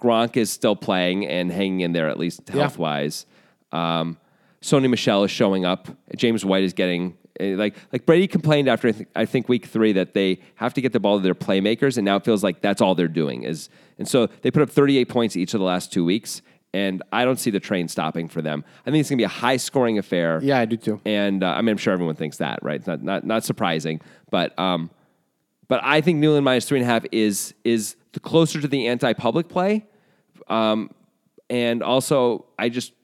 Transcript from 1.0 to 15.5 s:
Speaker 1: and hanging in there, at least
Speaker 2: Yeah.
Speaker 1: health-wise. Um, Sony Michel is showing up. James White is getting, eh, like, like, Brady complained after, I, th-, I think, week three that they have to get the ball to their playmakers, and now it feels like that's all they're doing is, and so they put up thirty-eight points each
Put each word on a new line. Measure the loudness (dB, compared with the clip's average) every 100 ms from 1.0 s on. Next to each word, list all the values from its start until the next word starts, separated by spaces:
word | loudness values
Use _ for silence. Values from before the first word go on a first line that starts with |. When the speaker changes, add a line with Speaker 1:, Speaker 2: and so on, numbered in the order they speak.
| 2 0 -2
Speaker 1:
and | -2 -2
hanging | -2 -2 0
in | 0
there, | 0 0
at | -2
least | -4 -6 -6
Speaker 2:
Yeah. | -2
Speaker 1:
health-wise. | -2 -2 -4 -2 -4 -6 -14 _ _ _ -10
Um, | -4 -2 -2 -4 -8 _ _ _ _
Sony | 0 2 4
Michel | 2 2 2
is | 2
showing | 2 2 2
up. | 0 -2 -6 -20 -16 -2
James | 0 0
White | 2 2
is | 0
getting, | 0 -2 0 -4 -8 _ -6
eh, | -4 -2
like, | -2 -4 -8
like, | -6 2
Brady | 4 4
complained | 0 2 2 2
after, | 2 0
I, |
th-, | -2 -4
I | -4 -2
think, | -2 0
week | -2 0
three | 0 2
that | 2 0
they | 0 0 0 -6 -6
have | -4
to | -2
get | -2
the | 0
ball | 2 2
to |
their | 2
playmakers, | -2 0 0 2 2 0 2
and |
now | 2 2
it |
feels | 2 0
like | 0 -2
that's | -2 2
all | 2 4
they're | 0
doing | 0 -2 -4
is, | -6 -8 -10 _ _ -14
and | -2
so | 2 0 0
they | 0
put | 2
up | 2
thirty-eight | 4 4 4 2
points | 0 0 -2
each | -2